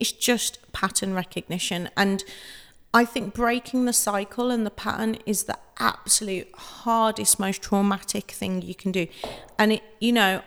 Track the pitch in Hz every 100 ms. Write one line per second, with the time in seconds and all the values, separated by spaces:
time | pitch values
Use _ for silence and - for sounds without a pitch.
0 | 233 - - 240 - - - - 190 -
1 | 196 185 175 175 - 185 - 175 175 -
2 | 196 196 - - - - - - - 233
3 | 240 262 202 233 233 247 - 254 247 233
4 | 214 202 202 - 247 240 208 - 214 -
5 | 220 220 - 202 - - - - 233 -
6 | - - 208 185 - - - - 233 226
7 | 220 214 202 - 196 190 - 202 202 196
8 | - 214 - - 190 185 175 180 190 180
9 | 165 - - - - - 214 214 - -
10 | 233 233 196 190